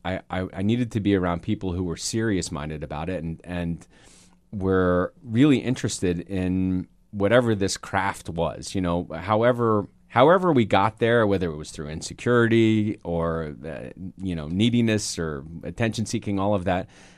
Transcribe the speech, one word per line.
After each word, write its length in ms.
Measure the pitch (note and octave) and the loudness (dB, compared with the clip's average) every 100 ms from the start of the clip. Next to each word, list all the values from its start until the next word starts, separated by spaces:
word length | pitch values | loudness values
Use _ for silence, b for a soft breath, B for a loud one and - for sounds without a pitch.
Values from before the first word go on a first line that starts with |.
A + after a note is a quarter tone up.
I, 160 | F2+ F#2 - | -6 -6 -6
I, 160 | F#2 F#2 | -6 -6
I 80 | F2 | -4
needed 300 | G2+ A#2+ A#2+ | -2 0 -2
to 80 | A2+ | -2
be 140 | G2+ G2 | 2 2
around 260 | F2+ E2+ | 2 -2
people 300 | F#2+ G#2 F#2+ | -4 -4 -4
who 100 | F2+ | -4
were 140 | F2+ E2 | -4 -6
serious-minded 840 | - A2+ A2+ F#2+ D#2+ D2+ D2+ D#2 | -6 -2 0 -2 -2 -6 -8 -8
about 260 | D2+ D2+ E2 | -8 -8 -6
it 120 | F2+ | -6
and, 180 | E2 D#2+ | -6 -8
and 420 | - F2+ E2+ E2+ - b b b b _ _ | -8 -6 -6 -6 -12 b b b b _ _
were 600 | G#2+ F#2+ F#2+ F2+ F2+ F2 - | -4 0 2 4 2 0 -6
really 360 | A#2+ A2 D3 B2+ | -4 4 4 4
interested 600 | G#2+ C3 A#2 - F2+ E2+ | 0 -4 -4 -2 -2 -2
in 680 | E2+ F#2+ F#2 F#2 F#2 F#2 - _ _ | -4 -4 0 0 0 -2 -4 _ _
whatever 440 | G#2 G2 A#2+ A#2+ | -2 4 4 4
this 220 | G2+ F#2+ - | 2 0 -4
craft 520 | - G2 G2 - - | -4 -2 -2 -4 -8
was, 460 | E2 E2 - - | -4 -2 -4 -8
you 60 | G2 | -4
know, 280 | F2+ E2+ E2+ | 0 -2 -4
however, 720 | D#2 F2 G#2+ A#2+ A#2+ A#2 G#2+ F#2 _ _ | -8 -2 2 2 2 2 2 0 _ _
however 440 | A#2+ C#3+ F#3 F#3 | 4 6 6 4
we 120 | C#3 | 4
got 340 | G#2 G2 G#2+ - | 4 4 2 2
there, 280 | A#2 A#2+ G#2 | 2 4 4
whether 240 | G2 F2 | 2 0
it 60 | D2+ | -4
was 140 | D#2 | -10
through 180 | - D2+ | -10 -8
insecurity 1120 | D#2+ - - A#2 A#2+ A2+ A2+ A2+ A2 G#2+ - | -8 -10 -6 2 4 6 6 4 4 0 -4
or, 520 | E2+ E2+ E2 D#2+ D#2 B1+ D2+ | -4 -2 -2 -2 -6 -10 -10
uh, 240 | C2 A#1+ - F#2 - | -10 -12 -12 -14 -10
you 120 | F#2+ E2 | -6 -6
know, 120 | D2 | -4
neediness 680 | F2+ A#2 A#2 A2+ G#2+ - - | 2 2 4 2 2 -2 -4
or 260 | D#2+ C#2+ D#2 E2 | -4 -6 -10 -12
attention 420 | - E2 A2+ A2 G#2+ | -10 -4 -2 -2 -4
seeking, 320 | A2+ G#2+ G2 | -4 -4 -2
all 160 | G2+ | 0
of 100 | G2+ | 0
that. 240 | F2+ F#2 F#2 B B | 0 -2 -4 B B